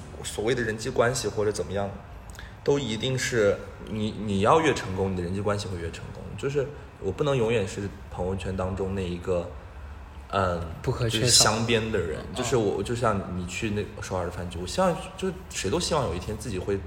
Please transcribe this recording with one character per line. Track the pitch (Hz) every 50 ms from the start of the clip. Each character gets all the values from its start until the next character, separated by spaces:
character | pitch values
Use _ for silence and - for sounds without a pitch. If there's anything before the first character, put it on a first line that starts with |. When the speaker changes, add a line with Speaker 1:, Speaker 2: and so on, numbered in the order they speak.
| - - - - -
Speaker 1:
所 | - - - 104
谓 | 123 135
的 | 120
人 | 117 110 107
际 | 110 - 131
关 | 131 - 117 120 131
系 | - - 101
或 | - 107
者 | 104 107
怎 | 101 - 85
么 | 78
样， | 92 101 101 95 - - - - - - - - - - - - - - - -
都 | 143 143
一 | - 110 110 107
定 | 123 131 131 127
是 | - - 127 113 104 101 90 - - - - - -
你， | - 104 110 107 110 - - 104
你 | 107 98 95
要 | 98 117 151 160
越 | 160 143 117
成 | - - 98 92
功， | 95 95 95
你 | 95
的 | 90
人 | 87 85
际 | 92 101
关 | 101 104 101 101
系 | - 95
会 | 95 87
越 | 82 82
成 | 82 - - -
功。 | - - - - -
就 | - - 139
是 | 143 147 127 - - - - - - -
我 | - 95
不 | 92 - 156
能 | 143 139
永 | 127 110 110
远 | 120 113 95
是 | 101 - 101 104 98 - - - -
朋 | - - 90
友 | 92 95
圈 | 92 - 101 92
当 | 95 92 92 95
中 | 92 98 95 98
那 | 95
一 | 92 87 87
个， | 85 85 95 90 85 82 - - - - - - - - - - - - - - - - -
嗯， | - 98 95 90 87 85 82 80 - -
Speaker 2:
不 | - 135
可 | 120 - 120 113
缺 | 113 113
少。 | 120
Speaker 1:
就 | 120
是 |
镶 | - - - 117 107 113 113
边 | 110 117 110 110 113
的 | 110 98
人。 | 85 82 - -
Speaker 2:
哦。 | - - -
Speaker 1:
就 | - 120
是 | - 139 120
我， | 107 98 - -
就 | 101 - 120
像 | 113 123 113 104 98 87 92 90 90
你 | 90
去 | 90 - - 113 107
那 | 101 104 101 - - -
首 | - - 95 92
尔 | 87
的 | 87
饭 | - - 90 90
局， | 85 85
我 | 90
希 | 87 - -
望， | 190 185 165 - - - -
就 | - - 190
是 | 170 - - -
谁 | - - - 95
都 | 120 170
希 | 180 - 175
望 | 151 123
有 | 95 -
一 | -
天 | - - 104
自 | 110 - 127
己 | 98 90
会 | 78 - 101 98 73